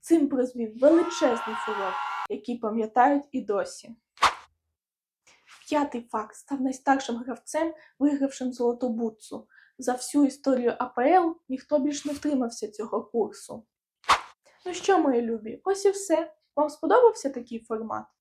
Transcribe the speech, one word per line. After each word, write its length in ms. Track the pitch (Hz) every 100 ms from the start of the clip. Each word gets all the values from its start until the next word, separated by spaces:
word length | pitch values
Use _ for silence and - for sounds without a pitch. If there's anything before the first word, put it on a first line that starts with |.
Цим 260 | - 330 277
призвів 500 | 254 247 247 220 226
величезний 760 | 277 339 339 - 285 233 214 220 -
фурор, 260 | 202 190 185 - - -
який 300 | 202 - 247
пам'ятають 680 | 220 226 220 254 254 285 -
і 80 | 262
досі. 560 | 208 202 180 - - - _ _ - - - _ _ _ _ _ _ _ _ _ _ - -
П'ятий 400 | 294 285 240 -
факт. 260 | 220 214 -
Став 240 | - 277
найстаршим 560 | 262 262 - 269 - 233
гравцем, 580 | 254 240 - 302 330 - _ _
вигравшим 540 | 285 285 269 - 254
золоту 360 | 240 240 240 254
бутсу. 600 | 226 226 220 - - - _ _ -
За 140 | 254
всю 320 | 247 - 285
історію 500 | 277 - 269 247 240 -
А 80 | 254
П 280 | - 262
Л 220 | 370 330 - _
ніхто 300 | 254 - 294
більш 260 | 285 285
не 80 | 302
втримався 580 | 285 294 269 233 - 214
цього 320 | - 226 208
курсу. 640 | - 240 202 - - 226 _ _ _ _ - - - _ _ _ 359
Ну 80 |
що, 240 | 349 - 370
мої 240 | 294 240
любі, 380 | 233 226 214 -
ось 200 | 381 392
і 60 | 403
все. 440 | 392 - 320 330 _ _ -
Вам 140 | 302
сподобався 600 | - 320 453 480 440 -
такий 340 | 254 233 226
формат? 400 | _ 220 220 214 - _